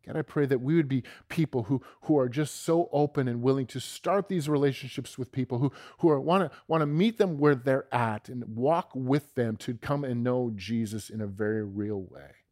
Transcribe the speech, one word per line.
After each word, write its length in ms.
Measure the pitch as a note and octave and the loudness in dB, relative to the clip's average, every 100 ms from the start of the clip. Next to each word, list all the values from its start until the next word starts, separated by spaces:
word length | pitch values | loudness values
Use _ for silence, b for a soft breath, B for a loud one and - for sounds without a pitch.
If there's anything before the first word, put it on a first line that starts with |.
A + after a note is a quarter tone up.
| - | -6
God, 100 | D3+ | -6
I 60 | |
pray 220 | D3+ D3+ C#3 | -4 0 2
that 140 | C3 | 2
we 140 | B2+ | 4
would 140 | E3 C#3+ | 2 4
be 140 | C3 B B _ | -2 B B _
people 340 | - D#3 C3 | -2 0 0
who, 160 | G#2+ C3+ B B | -2 -4 B B
who 160 | - D3+ | 2 2
are 100 | B2+ | 2
just 340 | A#2+ D3 - | 0 -4 -4
so 280 | - E3 E3+ | 0 0 2
open 340 | C#3+ D3 - B2+ | 0 0 0 -2
and 140 | A#2+ | 0
willing 260 | B2+ C3+ B2 | 2 2 -2
to 120 | C3 | -8
start 480 | - - E3+ G3 F#3+ | -10 -6 0 0 0
these 220 | F#3 D3 | -2 0
relationships 640 | D3 C#3+ B2+ C3 - B2+ - | 2 2 0 -10 -10 -10 -10
with 160 | B2 | -8
people, 260 | - B2+ B2 | -4 -4 0
who, 140 | C#3 B B B | -2 B B B
who 120 | E3 | 4
are, 100 | C#3+ | 4
wanna, 300 | C#3 F#3 D#3+ B - | 4 2 2 B -2
wanna 180 | D#3+ D3 | 0 2
meet 300 | D3+ A3 A3+ | 2 2 4
them 220 | G3 D3 | 0 4
where 160 | D3 | 4
they're 320 | C#3 C3 C3+ - | 4 2 0 0
at 360 | B2 A2+ G#2+ - | 0 0 -2 -8
and 160 | B2 A2+ | -10 -8
walk 360 | A2 C3 E3+ - | -2 2 0 -2
with 400 | B2+ B2+ C#3+ - | -8 0 0 0
them 220 | - A2+ A2+ | -2 -2 -2
to 160 | - | -6
come 300 | A#2 - C#3+ | -8 -4 -2
and 200 | C#3 A#2+ | -2 0
know 260 | B2 B2+ B2 G#2 | 0 0 -2 -6
Jesus 520 | F#2 A#2 A2 G#2+ - | -4 -2 -2 -6 -8
in 120 | A2 | -8
a 60 | G#2 | -6
very 380 | G2 G#2+ A2 | -2 -2 0
real 360 | G#2 G2 G#2 G#2 | -4 -4 -4 -6
way. 320 | F#2 C#2 C#2+ - _ | -8 -16 -20 -20 _